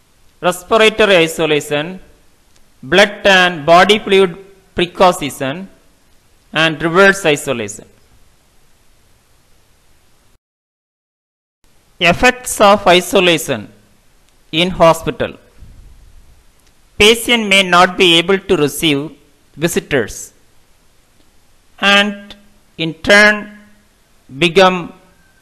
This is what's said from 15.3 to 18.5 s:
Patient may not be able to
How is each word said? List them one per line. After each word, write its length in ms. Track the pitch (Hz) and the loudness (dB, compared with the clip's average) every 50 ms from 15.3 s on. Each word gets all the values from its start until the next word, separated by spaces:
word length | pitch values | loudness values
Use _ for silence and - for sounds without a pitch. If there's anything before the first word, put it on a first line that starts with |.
| - - _ _ _ - - - - - - - - - - - - - - - _ _ _ _ _ _ _ _ _ _ _ _ _ - | -8 -12 _ _ _ -20 -20 -20 -20 -20 -20 -20 -20 -20 -20 -20 -20 -20 -20 -20 _ _ _ _ _ _ _ _ _ _ _ _ _ 2
Patient 500 | 208 214 240 226 - - 240 233 220 202 | 2 2 2 2 0 -2 -2 -2 0 0
may 140 | 190 196 | 2 2
not 380 | 196 180 175 175 180 185 180 - | 2 4 4 4 4 4 2 2
be 160 | 190 180 165 165 | 2 2 2 2
able 220 | 170 175 196 190 | 2 0 -2 -2
to 180 | - - | -2 -2